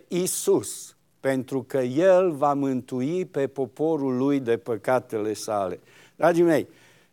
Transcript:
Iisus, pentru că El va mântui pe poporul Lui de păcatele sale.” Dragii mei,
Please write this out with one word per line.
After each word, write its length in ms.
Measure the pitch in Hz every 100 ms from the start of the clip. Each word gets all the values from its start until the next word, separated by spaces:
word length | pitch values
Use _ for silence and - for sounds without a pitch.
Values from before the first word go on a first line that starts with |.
| -
Iisus, 880 | 180 180 - - 170 107 - - - _ _
pentru 440 | 135 131 123 135
că 140 | 117 135
El 540 | 127 135 185 185 185
va 220 | 139 147
mântui 720 | 143 135 127 120 127 131 180 180
pe 220 | 143 135
poporul 720 | 139 127 - 156 156 135 123
Lui 220 | 139 139
de 180 | 117 117
păcatele 760 | - 107 - 127 120 110 107
sale.” 460 | 104 - 104 92 - _ - - -
Dragii 280 | 156 165
mei, 240 | 170 143 92 - _ _ _